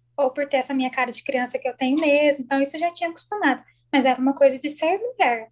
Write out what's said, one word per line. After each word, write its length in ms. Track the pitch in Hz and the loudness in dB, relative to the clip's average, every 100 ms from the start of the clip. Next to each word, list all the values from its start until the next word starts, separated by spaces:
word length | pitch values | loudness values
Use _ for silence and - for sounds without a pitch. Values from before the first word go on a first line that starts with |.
| _ - | _ -2
ou 160 | 269 | 0
por 160 | 262 285 | 0 -2
ter 100 | 269 | 0
essa 160 | 254 | 0
minha 180 | 269 254 | -2 -2
cara 200 | 262 247 | 0 -2
de 120 | 226 | -2
criança 340 | - 247 247 254 | -4 -2 -2 -4
que 100 | 254 | -6
eu 80 | - | -4
tenho 240 | 254 294 | 0 2
mesmo. 460 | 311 285 294 285 240 | 4 4 4 2 0
Então, 160 | 277 | 0
isso 140 | 277 311 | 0 -2
eu 40 | |
já 140 | 339 | -4
tinha 160 | 339 339 | -2 -6
acostumado. 540 | 330 - 415 285 254 - _ _ | -8 -10 -2 0 0 -6 _ _
Mas 140 | 262 262 | 2 2
era 140 | 254 | 2
uma 140 | 262 277 | 0 4
coisa 240 | 277 254 | 2 2
de 100 | 294 | -4
ser 300 | 294 320 392 | -4 -2 -2
mulher, 500 | 480 508 285 226 226 | -4 0 0 0 -6